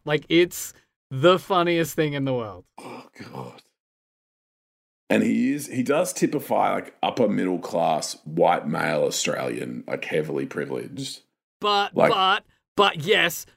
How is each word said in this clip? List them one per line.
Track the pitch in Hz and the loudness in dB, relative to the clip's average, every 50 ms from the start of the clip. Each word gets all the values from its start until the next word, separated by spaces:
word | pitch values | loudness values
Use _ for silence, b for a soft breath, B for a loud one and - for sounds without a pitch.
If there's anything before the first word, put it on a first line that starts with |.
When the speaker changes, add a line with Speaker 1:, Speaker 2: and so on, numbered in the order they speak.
| - | -4
Speaker 1:
Like, | 151 151 147 170 - | -2 -2 -2 0 2
it's | 165 170 175 175 - - - - - b b b b b _ - | 4 4 4 4 0 -6 -12 -12 -14 b b b b b _ -12
the | 135 131 143 175 185 175 | -2 4 6 6 6 4
funniest | - - 196 180 170 175 170 165 165 160 - | 2 0 2 2 2 2 2 0 0 0 0
thing | 165 156 151 143 | -2 -2 0 -2
in | 143 135 | -2 -2
the | 135 131 | -2 -2
world. | 123 113 104 92 90 - _ _ - | -2 -4 -6 -10 -14 -18 _ _ -18
Speaker 2:
Oh, | - 85 80 80 - - - - 101 - - | -16 -16 -16 -16 -18 -20 -20 -20 -18 -14 -14
God. | 65 64 62 - - - _ _ _ _ _ _ _ _ _ _ _ _ _ _ _ _ _ _ _ _ _ _ _ _ _ _ _ _ - | -14 -14 -14 -16 -20 -20 _ _ _ _ _ _ _ _ _ _ _ _ _ _ _ _ _ _ _ _ _ _ _ _ _ _ _ _ 0
And | 104 107 107 | 2 2 4
he | 113 110 117 120 131 139 | 2 2 2 2 0 0
is, | 147 139 | -2 -6
he | - - 127 120 | -6 -4 -2 0
does | 131 143 160 185 - | 2 2 2 0 0
typify, | - - 175 147 147 139 - - 117 101 101 101 98 | 0 0 0 0 0 -2 -2 0 0 2 2 2 0
like, | 95 - - - _ | -2 -4 -8 -8 _
upper | - 104 - - 120 104 | -4 -2 2 2 2 2
middle | 101 101 95 92 90 85 | 2 2 0 0 0 -2
class, | - - - 85 82 85 78 78 - - - - - | -4 -4 -2 0 2 2 0 0 -2 -6 -10 -12 -14
white | 78 78 82 82 82 - - - | -4 0 2 4 4 4 2 0
male | 76 80 82 80 76 78 76 73 | -2 -2 -2 0 0 0 0 0
Australian, | - - - - - - - 67 64 58 - 64 62 60 60 - | 0 0 -2 -2 -2 -2 -2 -4 -4 -4 -6 -6 -8 -8 -10 -8
like, | - - - - | -8 -8 -8 -6
heavily | - 85 80 78 78 71 69 69 | -4 -2 -2 -2 -2 -4 -4 -4
privileged. | 67 - 76 71 69 67 60 60 - - 131 135 135 - - _ _ _ _ _ _ _ - | -6 -6 -8 -6 -6 -6 -8 -8 -10 -10 -12 -10 -10 -12 -14 _ _ _ _ _ _ _ -6
Speaker 1:
But, | 208 208 208 202 202 - - | -2 0 0 0 0 0 2
Speaker 2:
Like | - - - | 2 4 4
Speaker 1:
but, | 233 196 190 185 196 214 - _ _ _ _ _ _ | 4 4 2 2 2 0 -2 _ _ _ _ _ _
but | - 202 196 - 170 | 2 2 2 2 0
yes, | 139 190 214 180 170 175 - - - - b | 0 2 2 4 2 2 -2 -6 -12 -16 b